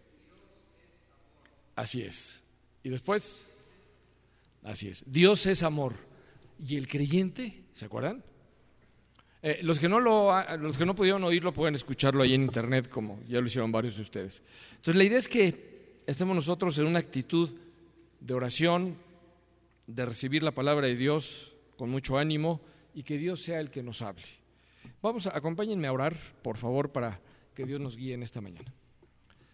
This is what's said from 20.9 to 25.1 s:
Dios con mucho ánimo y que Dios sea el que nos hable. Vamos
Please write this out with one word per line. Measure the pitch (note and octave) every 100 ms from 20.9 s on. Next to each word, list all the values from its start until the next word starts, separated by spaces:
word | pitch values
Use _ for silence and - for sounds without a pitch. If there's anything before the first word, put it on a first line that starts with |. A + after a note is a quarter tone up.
| A#2+
Dios | C3 D3+ C3+ - - - _ -
con | A#2+
mucho | C3 C3 C3+
ánimo | D3+ D3+ D#3+ E3 - - _
y | -
que | C3 D3
Dios | E3+ E3+
sea | - E3
el | D3+
que | C3+
nos | A#2+ A2
hable. | A2+ F#2 - - _ _ _ _ - -
Vamos | G#3